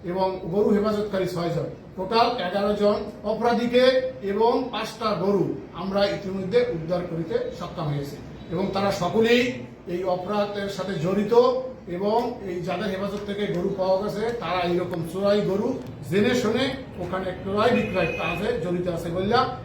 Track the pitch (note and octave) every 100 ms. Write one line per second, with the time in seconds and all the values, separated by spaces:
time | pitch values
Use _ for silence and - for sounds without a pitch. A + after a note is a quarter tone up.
0 | F3+ F#3 F#3+ F#3+ - F#3+ A#3+ G3+ G#3+ G3+
1 | G#3 F#3+ F3 E3+ E3+ D3+ - - - -
2 | F#3 A3+ A#3+ - F3+ G3 G#3 G#3 G#3 G#3+
3 | - - G#3 G#3+ A#3 A#3 A#3+ B3 B3+ B3+
4 | - - G3+ G3+ A3+ C4 B3+ G#3 G#3+ -
5 | A3+ F3 F#3+ G3 D3 - - E3 F#3+ G3
6 | G3+ - F#3+ F#3+ F3+ A#3+ B3 E3+ D#3 F3+
7 | E3+ E3 E3 A#3 B3 - F3 - D3+ C#3+
8 | C#3+ - - - - F3 G3 - G3+ -
9 | F3 G#3+ A3+ A#3+ B3 - - - - F3
10 | F#3+ F3+ F#3+ G#3 G3+ G3+ G3 - F#3+ F3
11 | E3 G3 G#3 A#3 B3 B3 - - - F3
12 | G3+ A3+ A#3 - G3 F3 E3 F3+ G#3 F#3+
13 | G3 G3+ G3+ G3+ G3 E3+ G3 F#3 F#3 F#3+
14 | G#3 F3+ A3+ A#3+ E3 F#3 F3 F3 F3 F3
15 | D#3 F#3 G3+ G#3 F3 G3 A#3+ C4+ - -
16 | - F#3+ A#3 B3 G#3+ A#3+ C4+ C4+ - -
17 | F3 F#3 F#3 - F#3+ G3+ A#3 G#3+ - F#3
18 | E3 - D#3+ F3 G#3+ A#3+ F3+ F3+ F3 E3
19 | E3+ E3+ G3 A#3+ - -